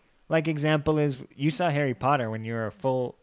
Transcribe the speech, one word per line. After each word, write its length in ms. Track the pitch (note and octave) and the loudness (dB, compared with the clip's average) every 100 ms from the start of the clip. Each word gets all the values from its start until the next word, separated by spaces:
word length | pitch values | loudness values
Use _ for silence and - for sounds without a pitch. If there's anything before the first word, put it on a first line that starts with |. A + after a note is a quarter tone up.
| _ _ - | _ _ -2
Like, 200 | D#3+ D#3+ | 0 0
example 500 | D3+ D3+ D#3 D3+ D#3 | 0 2 2 2 2
is, 200 | D3 B2+ - | 2 -2 -10
you 160 | - C#3+ | -2 0
saw 180 | E3+ F3 | 0 0
Harry 260 | C#3+ C#3+ | 0 0
Potter 360 | A#2+ B2+ C#3+ A2+ | 0 0 0 0
when 140 | A2 | -4
you 100 | A2 | -6
were 120 | A#2 A2 | -4 -4
a 60 | |
full 440 | - C3+ B2+ G2 - | -4 -2 0 -2 -8